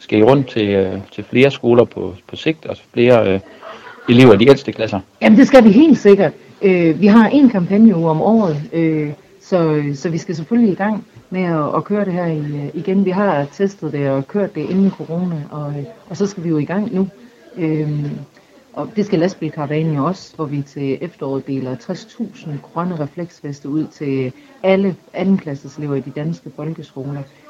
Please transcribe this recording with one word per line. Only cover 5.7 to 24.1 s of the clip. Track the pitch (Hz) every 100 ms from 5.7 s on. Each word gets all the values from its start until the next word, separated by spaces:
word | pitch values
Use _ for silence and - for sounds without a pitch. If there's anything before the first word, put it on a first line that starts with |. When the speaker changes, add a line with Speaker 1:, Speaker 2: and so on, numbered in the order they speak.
Speaker 2:
helt | 196 320 -
sikkert. | 202 196 156 - - -
Øh, | 196 180 170 160
vi | 202
har | 226 214
en | 285 262
kampagneuge | 196 175 202 226 170 165
om | 156
året, | 190 226 190 147 156
øh, | 165 160 156 147 147 _ _
så, | - 185 160 151 147
så | 143 180
vi | 165
skal | - 165
selvfølgelig | 156 233 226
i | 170
gang | 202 214 - - -
med | 185
at, | 180 160 147 160
at |
køre | 156 208
det | 196
her | 175 175
i, | 156
øh, | 147 147 143
igen. | - 175 190
Vi | 190
har | 185 202 147 -
testet | - 196 202 156
det | 143 139
og | 135 135
kørt | 208 190
det | 156 147
inden | 185 196
corona, | - 151 170 180 160 143
og, | 151 147 143
øh, | 139 - -
og | 160
så | 202
skal | 196
vi | 170
jo | 151
i |
gang | 139 185 214
nu. | 190 196 - - _ - -
Øhm, | 160 156 151 147 147 147 143 _ _ _ _
og | - 147 208
det | 202
skal | 170
lastbilkaravanen | 180 180 156 156 143 151 160
jo | 143
også, | 147 190 - -
hvor |
vi | 143 143
til | 139 147 139 131
efteråret | 170 - 139 135 135
deler | 135 127 131
tres | - 180
tusind | - - 214 - 165 143
grønne | - 160 175 170
refleksveste | 143 - 170 _ 147 139 139
ud | 151 151
til | - 147